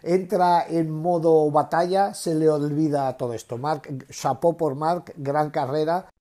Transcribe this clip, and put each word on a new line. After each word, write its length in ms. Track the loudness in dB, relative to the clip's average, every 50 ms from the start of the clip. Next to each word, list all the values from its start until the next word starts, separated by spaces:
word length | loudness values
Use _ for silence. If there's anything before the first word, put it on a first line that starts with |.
entra 640 | -2 0 0 0 0 0 0 2 4 4 4 2 2 0
en 220 | -2 -2 -2 -2
modo 600 | -4 -2 -2 0 0 2 4 4 6 6 4 4
batalla 640 | 2 2 2 2 0 0 0 2 0 0 0 0
se 220 | -2 -6 -4 -2 0
le 160 | 2 4 4
olvida 680 | 4 2 0 -2 0 0 0 0 0 0 -2 -2 -4
todo 160 | -4 -6 -6
esto. 240 | -6 -8 -10 -10 -10
Marc, 500 | -6 -4 -4 -4 -6 -6 -10 -12 -12 -12 -14
chapeau 440 | -10 -4 -4 -4 -2 0 0 0 0
por 200 | 0 -2 -2 -2
Marc, 400 | -2 -2 -2 -2 -2 -6 -10 -14
gran 320 | -8 -6 -2 -2 -2 -2 -2
carrera 640 | -2 -4 -4 -2 -2 -2 0 0 -2 -2 -4 -10 _ _